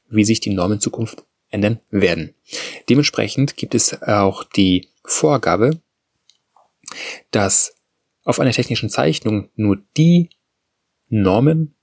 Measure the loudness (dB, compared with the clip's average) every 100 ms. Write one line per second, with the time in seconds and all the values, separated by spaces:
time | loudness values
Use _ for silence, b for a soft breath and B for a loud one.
0 | _ 0 2 0 -2 -2 -2 -2 -4 -6
1 | -8 -10 _ _ _ -2 -2 -2 _ 0
2 | 0 0 -6 _ B B B B 0 2
3 | 2 -2 -4 -2 -4 -4 -4 0 -2 -2
4 | -2 2 2 -2 -4 0 2 2 -2 _
5 | -6 -2 0 2 0 2 2 0 _ _
6 | _ _ _ _ _ _ _ _ -18 B
7 | B B B -2 0 0 -2 -6 _ _
8 | _ _ -4 0 0 0 -2 -4 -4 0
9 | 0 0 -2 -4 -6 -2 0 0 -4 2
10 | 4 4 2 _ _ _ _ _ _ _
11 | _ 0 2 4 4 2 -2 -8